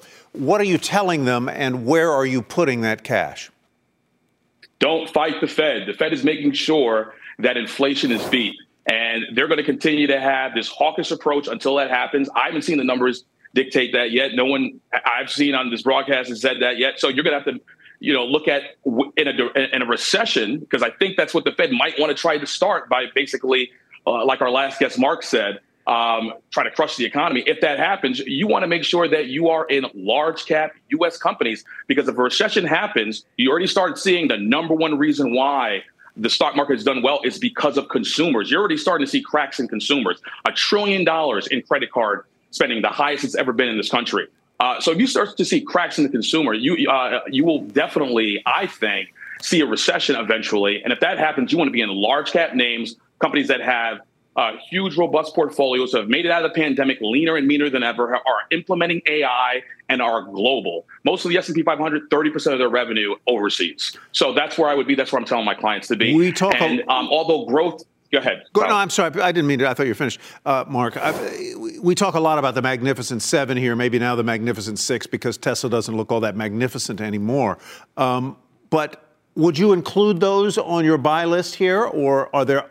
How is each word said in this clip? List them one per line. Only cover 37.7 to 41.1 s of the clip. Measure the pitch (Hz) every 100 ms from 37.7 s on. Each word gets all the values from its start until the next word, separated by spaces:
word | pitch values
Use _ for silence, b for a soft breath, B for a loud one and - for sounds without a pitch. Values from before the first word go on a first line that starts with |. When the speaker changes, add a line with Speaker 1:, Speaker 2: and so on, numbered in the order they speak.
| 127
Speaker 2:
of | -
consumers. | 127 107 - 165 120 95
You're | 160
already | 202 151
starting | - 170 139
to |
see | 139
cracks | - 147 139 -
in | 120
consumers. | 110 - 143 101 90 B B
A | 110
trillion | - - 208 202 196
dollars | 165